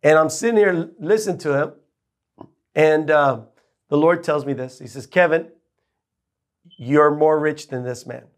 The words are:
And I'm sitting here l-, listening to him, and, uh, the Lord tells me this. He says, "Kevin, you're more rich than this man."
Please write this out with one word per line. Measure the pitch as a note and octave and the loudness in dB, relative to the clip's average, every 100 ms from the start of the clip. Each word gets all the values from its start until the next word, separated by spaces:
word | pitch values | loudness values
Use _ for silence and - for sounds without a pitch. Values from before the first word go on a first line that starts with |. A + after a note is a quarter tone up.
And | D3 D#3 | 4 2
I'm | D#3 | 2
sitting | - A#3 A3+ | -2 -2 2
here | G3+ | 2
l-, | F3 E3 - | 0 -6 -10
listening | D3+ G#3+ G#3 E3+ | -2 -2 -2 -6
to | D#3 C#3 | -4 -2
him, | D#3 - _ _ _ _ _ _ - _ _ - | -4 -8 _ _ _ _ _ _ -20 _ _ 0
and, | D#3 D#3 D3+ | 2 2 2
uh, | D3+ C#3 A#2+ A2 _ _ _ _ | 2 2 -2 -8 _ _ _ _
the | D3 | 0
Lord | D#3+ F3 | 2 0
tells | E3+ D3+ C#3+ | -2 -4 -4
me | |
this. | C3 B2+ - | -8 -10 -14
He | C3+ | -20
says, | C3+ A#2+ | -18 -6
"Kevin, | F#3 F3 E3 - _ _ _ _ _ _ _ _ _ _ _ _ _ | 0 2 0 -4 _ _ _ _ _ _ _ _ _ _ _ _ _
you're | A#2+ D3 D3 | 0 4 4
more | D3+ D#3 D#3 | 4 2 2
rich | D3+ D3+ - | -2 -6 -10
than | C3 | -10
this | B2 B2 - | -8 -12 -14
man." | B2 _ | -18 _